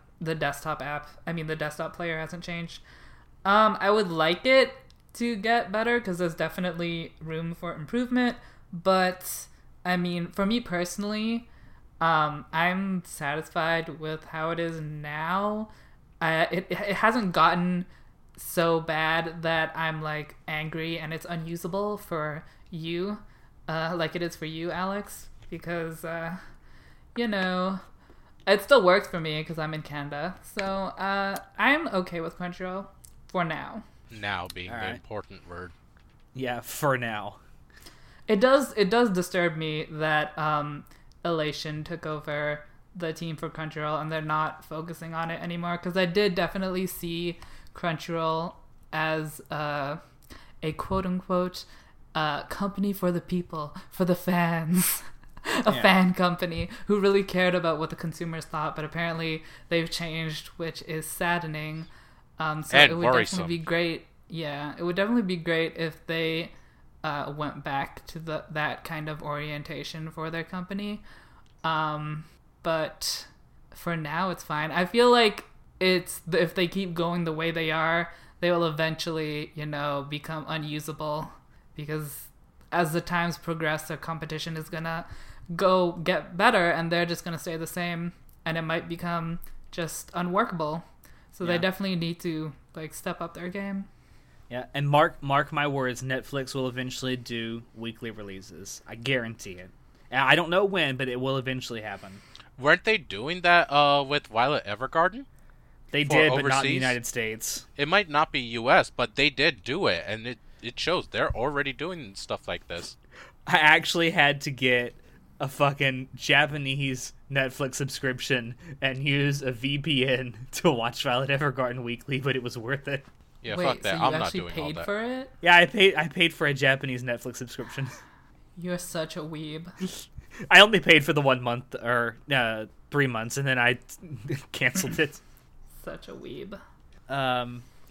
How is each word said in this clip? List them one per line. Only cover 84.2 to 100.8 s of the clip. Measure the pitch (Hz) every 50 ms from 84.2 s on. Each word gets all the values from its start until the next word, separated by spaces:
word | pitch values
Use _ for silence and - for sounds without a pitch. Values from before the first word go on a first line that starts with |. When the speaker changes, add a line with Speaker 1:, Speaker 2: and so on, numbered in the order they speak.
| 160 160 160 156 - 170 160 160
Speaker 1:
is | 156 -
gonna | - 160 165 165 165 165 170 - - - - - - - - - 175 165
go | 196 185 185 185 180 175
get | 170 175 160 165 185 156 147 - - 170
better, | 202 240 240 196 175 170
and | 160 160 165 165
they're | 170 170 175
just | 170 170 165 -
gonna | 180 165 -
stay | - 180 165 160
the | 165 160
same, | - 180 175 175 170 170 170 175 175 - - - - - -
and | 165 160 165
it |
might | 160 160 165 170 165 170
become | 165 170 - 175 170 170 165 165 165 170 - - - - - -
just | - - 170 151 - - - - -
unworkable. | 170 175 175 175 196 233 247 - 165 160 151 156 170 - - - - - - - - - -
So | - - 185
they | 170 175
Speaker 3:
Yeah. | 175
Speaker 1:
definitely | 170 190 185 - 196 196 185 170
need | 170 165 170 -
to, | - 175 160 156 160 156 139 - - - -
like, | 165 156 151 -
step | - - 190 170 -
up | 170 170 -
their | 160 170 180
game. | 180 202 196 196 196 196 196 - - - - - - - - _ - - - -
Speaker 3:
Yeah, | 120 127 - - -
and | 139 143 143
mark, | 147 147 156 170 - -
mark | - 139 135 143 147 143
my | 156 151 143 147
words, | 139 139 131 127 123 -
Netflix | 127 131 131 131 - - - 139 131 123 -
will | 139 131 127
eventually | 120 127 127 127 123 - - 127 127 123
do | 117 - 120 117 113 113 117 117 113 - -
weekly | 110 113 117 110 - 123 117
releases. | 107 107 104 98 95 95 95 - - 78 95 - - - - -
I | 107
guarantee | 113 117 131 135 127 117 113 113 - - 104 92
it. | 90 90 95 - - - - - - - -
And | 120 127
I | 139 131 143
don't | 160 175 160
know | 175 190 208
when, | 196 190 185